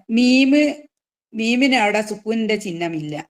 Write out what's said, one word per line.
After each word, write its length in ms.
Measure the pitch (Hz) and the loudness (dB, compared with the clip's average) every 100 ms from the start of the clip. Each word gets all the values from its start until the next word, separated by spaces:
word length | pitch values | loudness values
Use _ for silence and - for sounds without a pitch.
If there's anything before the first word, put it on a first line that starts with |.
| _ | _
മീമ്, 520 | 233 247 254 269 294 302 285 - _ _ _ _ | 0 4 4 4 4 2 -2 -12 _ _ _ _
മീമിന് 440 | 220 220 247 269 254 | -8 -4 0 2 2
അവിടെ 260 | 208 208 | 2 0
സുക്കൂനിന്റെ 540 | 214 208 214 226 220 214 | -4 -8 -6 -4 -2 -2
ചിഹ്നമില്ല, 580 | 196 170 170 165 151 151 | -4 -6 -6 -6 -8 -10